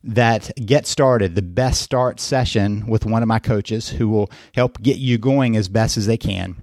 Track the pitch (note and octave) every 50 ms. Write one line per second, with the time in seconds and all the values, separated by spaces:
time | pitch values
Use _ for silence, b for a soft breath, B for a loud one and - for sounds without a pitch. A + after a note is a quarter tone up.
0 | - - A2 B2 A#2+ A2+ A2+ G#2+ - - - - A#2+ G2 C3+ D3 C3 - - -
1 | C#3+ C3 B2+ A#2 G2+ F#2 E2+ G2+ F#2 F2 F2 G#2+ B2+ B2+ B2 - - - C#3+ B2+
2 | B2+ B2+ - - - - C#3+ C3 B2 - - A2+ G2 G2+ G#2 G#2 G#2 A2 A2 A2
3 | - G#2+ A2 A2+ A#2 A2+ A2+ A2 - - A#2 G#2 G2 - A2 A2 - - - -
4 | A#2 G#2+ A2 G#2+ G#2 G2+ B B B B B - B2 B2+ - - G#2 C3 C3+ -
5 | C3+ B2 A#2+ A#2 G#2 C3+ C3+ C#3 C3 A#2+ A2+ G#2+ G2+ F#2 G2 A2+ A2+ A2 - A2+
6 | G#2 G#2 A2+ A2+ - - G2 F#2 F2+ F#2 F2+ -